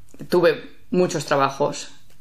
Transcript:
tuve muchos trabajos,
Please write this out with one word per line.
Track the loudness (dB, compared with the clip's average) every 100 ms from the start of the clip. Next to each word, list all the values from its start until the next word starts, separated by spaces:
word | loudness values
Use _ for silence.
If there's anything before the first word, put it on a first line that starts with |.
| -16 -12 0
tuve | 4 6 4 -4 -16 -2
muchos | 2 2 0
trabajos, | 0 2 2 2 -2 -2 -10 -14 -16 -14